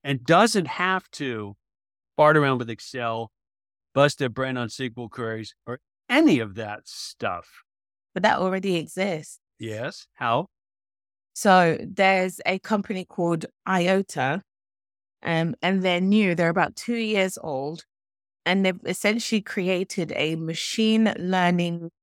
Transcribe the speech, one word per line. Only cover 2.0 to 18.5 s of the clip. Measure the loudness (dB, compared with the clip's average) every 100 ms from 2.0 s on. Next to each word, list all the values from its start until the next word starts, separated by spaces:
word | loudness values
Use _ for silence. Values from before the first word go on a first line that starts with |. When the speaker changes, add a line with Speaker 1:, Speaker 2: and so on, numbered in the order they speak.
| _ 4
Speaker 1:
fart | 6 6
around | 4 0
with | -2
Excel, | -8 -10 -6 -4 -4 -8 _ _ _ _ _ _
bust | 4 4 2
their | -4
brain | -4 -6 -4
on | -6
S | -6
Q | -10 -8
L | -14
queries, | -10 -8 -8 -12 _ -14
or | -14 _ _ -2
any | 4 4 4
of | 0 -8
that | -10 -10 -14
stuff. | -14 -14 -6 -6 -6 -10 -20 _ _ _ _ _
Speaker 2:
But | 0
that | 0 2
already | 0 -2 -2 -2
exists. | -4 -4 -4 -4 -10 -20 _ _
Speaker 1:
Yes. | -10 -8 -8 -10 -20 _
How? | 0 0 -2 _ _ _ _ _ _ _ _
Speaker 2:
So | 0 6 6 6 2
there's | -6 2 4 4 0 -4 -4
a | -4
company | -2 -4 -2 -8 -8
called | -2 0 0 -4 _ -2
IOTA, | 0 2 2 0 -2 -2 -2 _ _ _ _ _ _ _ _
um, | -2 0 0 -2
and | 0 2
they're | 2 2
new. | 4 4 4 2
They're | 2
about | 2 -2 -4
two | -6 -4
years | 0 0 0 -4
old, | -8 -6 -6 -10 -18 _ _ _ _ _
and | 0